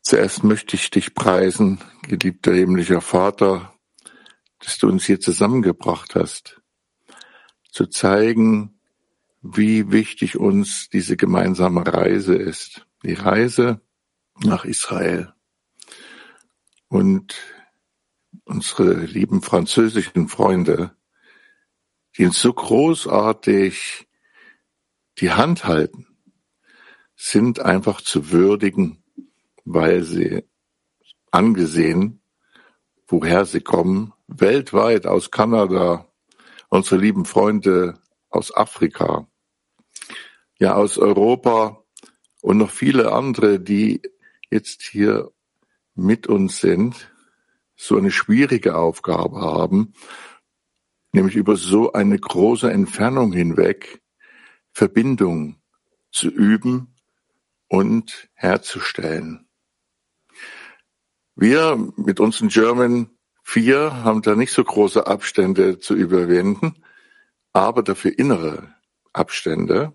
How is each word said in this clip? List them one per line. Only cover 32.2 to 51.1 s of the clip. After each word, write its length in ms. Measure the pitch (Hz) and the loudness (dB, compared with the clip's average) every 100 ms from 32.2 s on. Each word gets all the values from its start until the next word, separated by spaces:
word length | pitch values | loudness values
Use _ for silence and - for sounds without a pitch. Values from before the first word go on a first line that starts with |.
| _ _ _ _ _ _ _ _ _ | _ _ _ _ _ _ _ _ _
woher 380 | 85 82 87 | -2 2 2
sie 160 | 95 - | 2 -4
kommen, 500 | - 87 87 95 110 _ _ | 0 0 0 -2 -6 _ _
weltweit, 800 | - 98 135 131 104 110 110 87 | 0 2 2 0 0 2 0 0
aus 240 | 92 - | -2 -2
Kanada, 800 | - 110 113 98 92 87 87 - _ _ _ _ - _ | -2 2 2 2 0 0 -2 -8 _ _ _ _ -20 _
unsere 300 | 95 - 92 | 0 2 2
lieben 260 | 104 98 | 2 0
Freunde 800 | - 104 104 107 98 90 90 - _ _ _ | 0 2 2 2 2 2 0 -8 _ _ _
aus 240 | 92 - | -6 -2
Afrika, 760 | - 104 - 82 - 82 76 76 _ _ _ _ _ _ - - - - _ _ _ | -2 -2 -2 -4 -2 -4 -4 -10 _ _ _ _ _ _ -20 -20 -20 -20 _ _ _
ja, 160 | 95 | 0
aus 220 | 98 101 - | 2 0 2
Europa 880 | 95 98 107 127 123 113 107 104 _ - _ _ _ _ | 2 4 2 2 2 2 0 -6 _ -20 _ _ _ _
und 160 | - 101 | 2 2
noch 140 | 104 | 2
viele 420 | - 135 131 110 | 0 2 2 2
andere, 480 | 113 135 113 104 98 | 0 -2 0 2 2
die 400 | 92 101 110 - - _ _ _ - | 0 0 0 -2 -8 _ _ _ -6
jetzt 320 | 107 - - | -6 -6 -18
hier 500 | - 104 104 107 - _ _ _ _ _ _ | -12 -2 0 0 -4 _ _ _ _ _ _
mit 320 | - 92 113 - | -4 0 0 0
uns 340 | 104 95 - | 0 0 0
sind, 500 | - 90 117 120 - _ _ _ _ _ _ | 0 2 -2 -4 -20 _ _ _ _ _ _
so 220 | _ - 110 | _ 0 2
eine 140 | - | 2
schwierige 640 | - - 110 139 117 - 82 | -2 2 2 2 2 0 0
Aufgabe 640 | 82 85 - 85 87 98 | -2 -2 -4 -2 -2 -4
haben, 520 | 85 80 85 139 113 _ - - - - _ _ _ _ _ _ _ | -4 -2 0 0 -2 _ -20 -20 -20 -20 _ _ _ _ _ _ _